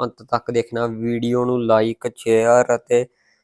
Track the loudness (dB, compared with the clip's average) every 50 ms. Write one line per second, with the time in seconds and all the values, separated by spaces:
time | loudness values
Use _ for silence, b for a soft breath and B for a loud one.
0 | -6 -8 -8 -10 -10 -6 -6 -6 -4 -4 -4 -4 -4 -4 -4 -6 -4 -4 -6 -6
1 | -6 -4 -4 -2 -2 -2 -2 -2 -2 -2 -2 -2 0 2 2 2 2 0 -2 -6
2 | -8 -10 -10 -6 -2 0 2 2 4 4 4 4 4 2 0 -2 -2 0 0 0
3 | 0 -2 _ _ _ _ _ _